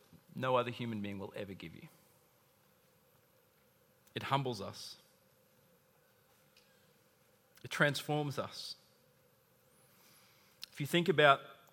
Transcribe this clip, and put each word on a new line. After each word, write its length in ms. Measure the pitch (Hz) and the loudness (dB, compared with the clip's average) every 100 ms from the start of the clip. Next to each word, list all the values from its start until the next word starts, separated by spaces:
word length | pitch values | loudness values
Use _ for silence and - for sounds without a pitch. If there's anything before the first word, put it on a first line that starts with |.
| - - - | -20 -20 -16
no 220 | - 131 127 | -6 0 2
other 140 | 120 | 0
human 320 | 117 120 110 | -4 -6 -6
being 160 | 101 101 | -8 -8
will 160 | 98 - | -10 -10
ever 160 | 101 | -12
give 220 | 92 82 | -12 -14
you. 80 | - 160 - - _ _ _ _ _ _ _ _ _ _ _ _ _ _ _ _ _ _ _ _ | -16 -20 -20 -20 _ _ _ _ _ _ _ _ _ _ _ _ _ _ _ _ _ _ _ _
It 80 | - | -8
humbles 400 | - 139 127 113 | 0 0 0 -6
us. 340 | 98 - - - - _ _ _ _ _ _ _ _ _ _ _ _ _ _ - - _ _ _ _ _ _ _ _ - | -8 -12 -16 -18 -20 _ _ _ _ _ _ _ _ _ _ _ _ _ _ -20 -20 _ _ _ _ _ _ _ _ -20
It 80 | - | -8
transforms 680 | - 147 139 - 151 147 135 | 2 2 2 -2 -2 -2 -4
us. 380 | 95 - - - - _ _ _ _ _ _ _ _ _ _ _ - - - - - _ - | -8 -10 -14 -16 -20 _ _ _ _ _ _ _ _ _ _ _ -20 -20 -20 -20 -20 _ -16
If 80 | - | -8
you 60 | 143 | 0
think 240 | 175 175 | 2 2
about 300 | 151 147 139 - - - | 8 8 8 4 -20 -20